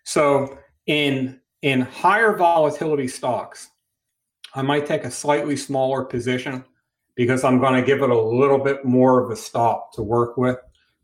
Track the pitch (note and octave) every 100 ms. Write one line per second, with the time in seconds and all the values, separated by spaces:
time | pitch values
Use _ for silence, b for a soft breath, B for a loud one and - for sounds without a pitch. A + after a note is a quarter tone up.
0 | b E3 D3 C#3 B2+ - B B - D3+
1 | C#3+ C3+ B2+ - _ _ C#3 C3 B2+ -
2 | F3+ G#3 A3+ F#3 E3+ E3+ D3+ C#3+ D#3+ D3
3 | B2+ - C3 A2 F2 - - _ _ _
4 | _ _ _ _ - C3+ C3+ D3 D3 D#3
5 | B2+ - D3 D3 D3 C3 - C3+ C3 C3+
6 | B2+ B2 A#2 B2+ C#3 B2+ - _ _ _
7 | _ - B2 C3 C3+ B2+ C3+ B2+ B2 C3+
8 | C3+ A#2 A2 A#2+ C#3 C3+ C#3 C#3 C3 B2+
9 | B2+ B2+ A#2+ G#2+ - A#2 A#2 G2+ - -
10 | G#2 A#2 A#2 C3 B2+ B2+ - _ _ _